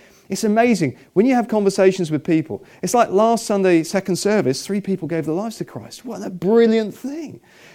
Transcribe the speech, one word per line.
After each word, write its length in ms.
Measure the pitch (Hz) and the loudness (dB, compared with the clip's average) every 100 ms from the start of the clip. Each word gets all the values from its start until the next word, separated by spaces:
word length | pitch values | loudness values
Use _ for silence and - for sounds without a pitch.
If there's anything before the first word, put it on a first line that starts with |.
| - _ - | -20 _ -10
it's 160 | 190 | -4
amazing. 520 | 214 214 247 190 143 - _ | 0 2 2 2 0 -4 _
When 120 | 180 247 | 0 2
you 80 | |
have 140 | 247 226 | 2 0
conversations 640 | 214 196 196 190 185 160 | 0 0 4 2 2 -2
with 100 | 151 | -4
people, 420 | - 160 - 101 - - | 0 0 0 -10 -14 -10
it's 140 | 180 | -2
like 160 | 240 220 | 2 2
last 340 | 190 226 233 | 2 2 2
Sunday, 380 | - 202 190 165 | 0 0 4 2
second 320 | 160 190 190 | 2 -4 -2
service, 500 | 170 208 214 131 131 | -2 0 0 0 -2
three 160 | - 202 | -4 -4
people 280 | 196 190 151 | -4 -4 -4
gave 180 | 165 156 | -4 -4
their 80 | |
lives 220 | 170 226 - | -4 -6 -8
to 80 | |
Christ. 400 | 170 113 110 - | -12 -12 -16 -16
What 180 | 247 220 | -14 -12
a 80 | 208 | -10
brilliant 640 | 180 180 233 226 220 208 | -4 2 4 4 2 -2
thing. 460 | - 254 302 269 123 _ - - | -8 -12 -10 -12 -16 _ -20 -20